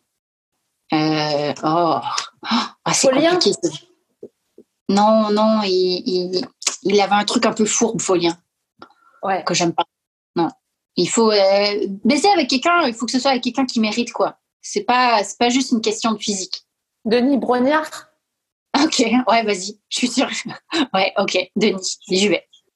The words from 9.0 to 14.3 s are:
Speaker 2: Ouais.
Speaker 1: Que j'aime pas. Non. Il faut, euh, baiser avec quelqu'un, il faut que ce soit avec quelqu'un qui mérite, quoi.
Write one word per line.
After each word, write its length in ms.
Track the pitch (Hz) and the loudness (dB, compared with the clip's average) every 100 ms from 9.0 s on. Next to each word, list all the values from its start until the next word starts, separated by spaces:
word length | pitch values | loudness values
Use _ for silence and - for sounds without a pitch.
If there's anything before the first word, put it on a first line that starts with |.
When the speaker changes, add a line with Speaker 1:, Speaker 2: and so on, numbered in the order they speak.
| _ _ | _ _
Speaker 2:
Ouais. 200 | 196 185 | -4 -4
Speaker 1:
Que 100 | - | -2
j'aime 200 | 170 170 | -2 0
pas. 120 | - 170 _ _ _ _ - | -2 -4 _ _ _ _ -4
Non. 140 | 165 - _ _ _ - | -4 -4 _ _ _ -4
Il 140 | 170 | 0
faut, 220 | - 226 | 2 4
euh, 540 | 208 196 196 208 208 - 196 | 4 4 4 2 -2 -4 -2
baiser 260 | 220 285 403 | 0 2 4
avec 200 | 392 254 | 2 2
quelqu'un, 340 | 262 320 349 294 | 0 2 2 2
il 60 | |
faut 120 | 226 233 | -2 -4
que 60 | |
ce 80 | 262 | -2
soit 120 | 277 | 0
avec 120 | 247 | 0
quelqu'un 220 | 247 247 262 | -2 -2 -2
qui 140 | 233 | 0
mérite, 320 | 214 220 233 | -2 -2 -4
quoi. 260 | - 180 | -2 -4